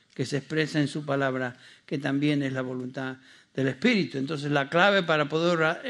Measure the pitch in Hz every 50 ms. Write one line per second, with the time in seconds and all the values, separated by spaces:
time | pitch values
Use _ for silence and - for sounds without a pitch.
0 | _ _ - - 131 113 147 135 - - 156 156 156 139 - 151 143 131 - 156
1 | 147 147 139 139 139 135 131 127 127 123 120 - - - - - _ - 165 143
2 | 139 135 139 139 147 147 147 143 139 131 131 131 127 127 127 127 127 127 127 139
3 | 135 131 131 - _ - - - _ _ - 135 131 135 131 - - 247 247 196
4 | 165 - - 135 135 139 - 139 143 147 147 143 135 139 165 170 185 202 202 196
5 | 175 165 160 151 147 143 156 160 170 175 175 165 160 156 170 - - 254